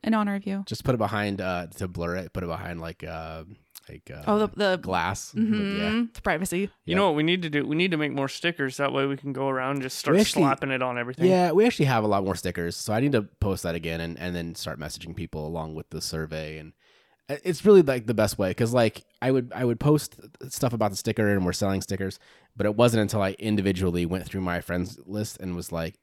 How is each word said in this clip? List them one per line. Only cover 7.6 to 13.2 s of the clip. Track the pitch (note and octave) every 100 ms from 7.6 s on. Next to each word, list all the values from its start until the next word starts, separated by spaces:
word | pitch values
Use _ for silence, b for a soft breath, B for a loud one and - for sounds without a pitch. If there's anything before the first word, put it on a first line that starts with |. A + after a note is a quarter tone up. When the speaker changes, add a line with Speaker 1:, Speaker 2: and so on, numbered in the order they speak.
| C3+
Speaker 3:
We |
need | D#3 F#3
to | D#3+
make | D3
more | C3+ C3+
stickers. | - E3+ E3 C3+ C3
That | C#3+
way | C3 C#3
we | C#3
can | C#3
go | C3 C3+
around | C3 C3
and | C#3
just | C3 -
start | -
Speaker 2:
We | F3
actually | G#3+ -
Speaker 3:
slapping | D3 C3+ C3+
it | C3
on | B2+ B2
everything. | A#2+ C3 F3+
Speaker 2:
Yeah, | F#3 F3
we | E3 A#3
actually | - C#3
have | A#2+
a | G#2+
lot | G2+
more | F#2+ F2
stickers. | F#2 E2+ E2+ -
So | -
I | G#2+
need | C#3+
to | C3